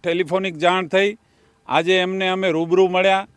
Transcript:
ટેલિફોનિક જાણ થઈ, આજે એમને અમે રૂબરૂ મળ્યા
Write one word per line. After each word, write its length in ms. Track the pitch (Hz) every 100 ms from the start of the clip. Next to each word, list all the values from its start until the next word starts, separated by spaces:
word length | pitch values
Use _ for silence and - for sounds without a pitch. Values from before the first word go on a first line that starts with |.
ટેલિફોનિક 520 | 175 170 170 185 190 160
જાણ 300 | 175 185 175
થઈ, 300 | 185 202 214 _ _ _ _ -
આજે 280 | 139 170 185
એમને 260 | 180 190 185
અમે 180 | 185 190
રૂબરૂ 360 | 160 165 180 190
મળ્યા 400 | 185 190 190 202